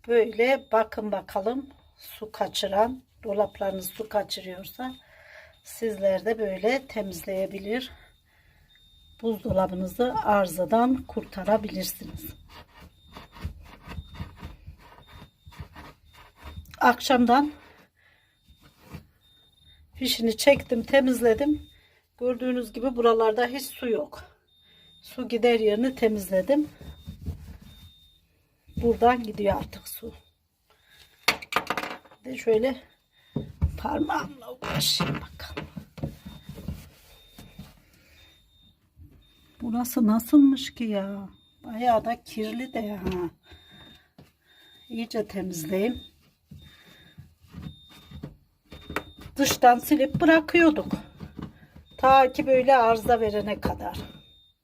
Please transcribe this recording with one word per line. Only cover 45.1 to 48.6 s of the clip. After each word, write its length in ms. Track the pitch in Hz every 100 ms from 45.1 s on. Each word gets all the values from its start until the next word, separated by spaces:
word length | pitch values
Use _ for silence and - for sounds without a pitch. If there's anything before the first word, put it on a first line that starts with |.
| 226 208
temizleyeyim. 760 | 196 185 170 156 190 214 302 - _ _ _ _ - - - - - - - - _ - - - - - - - - - - _ _